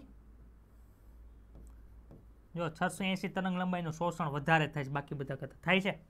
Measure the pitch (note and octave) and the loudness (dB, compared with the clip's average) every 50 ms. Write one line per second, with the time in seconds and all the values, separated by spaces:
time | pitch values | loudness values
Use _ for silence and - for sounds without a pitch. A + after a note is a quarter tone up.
0 | - - - - - - - - - - - - - - - - - - - - | -4 -10 -18 -20 -20 -20 -20 -20 -20 -20 -20 -20 -20 -20 -20 -20 -20 -20 -20 -20
1 | - - - - - - - - - - - - - - - - - - - - | -20 -20 -20 -20 -20 -20 -20 -20 -20 -20 -18 -18 -18 -16 -18 -18 -18 -18 -18 -18
2 | - - - - - - - - - - - E3+ E3+ D#3 D#3+ - F#3 F#3 F3+ - | -20 -20 -20 -20 -20 -20 -20 -20 -16 -8 -4 -2 -2 -2 0 2 0 0 2 2
3 | G3+ F#3+ F#3+ F#3 F#3+ F#3+ D#3 F#3+ F#3 F#3+ F3+ F3+ F#3 F3+ F3+ F3 F3 D#3+ D#3 - | 0 2 2 2 0 -2 0 0 0 2 2 2 2 2 0 0 0 -2 -2 0
4 | E3+ F3 E3 - F3+ D3+ C3+ D3 C#3 E3 D#3+ D#3+ D3+ D3 - D3 C#3 C3 C#3+ C#3+ | 0 0 2 0 0 0 0 0 4 6 6 6 6 4 0 -2 -2 -2 -2 -2
5 | C#3+ - D#3 C#3 C#3+ C#3+ C#3 C#3 - C3 - - - E3 F3+ F#3+ F#3+ G3 E3 - | -2 -4 -4 -4 -4 -4 -4 -6 -6 -8 -10 -4 2 4 4 4 4 2 -2 -4
6 | - - | -6 -18